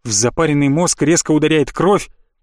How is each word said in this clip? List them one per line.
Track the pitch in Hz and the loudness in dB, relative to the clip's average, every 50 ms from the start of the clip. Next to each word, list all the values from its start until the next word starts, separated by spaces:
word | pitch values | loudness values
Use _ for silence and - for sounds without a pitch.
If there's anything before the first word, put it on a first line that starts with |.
| - | -10
В | 120 | -6
запаренный | 104 104 117 120 - - 165 151 147 143 143 139 | -2 -2 -2 -2 0 0 0 0 0 0 0 0
мозг | 139 165 180 160 - - | 0 0 -2 -2 -2 -2
резко | 135 147 170 139 - - | 0 0 0 0 0 0
ударяет | 156 151 151 151 160 147 135 - | 0 0 2 2 2 0 0 -2
кровь, | - - 156 190 208 - - - - _ _ _ _ _ | -2 -2 0 2 2 0 -2 -6 -18 _ _ _ _ _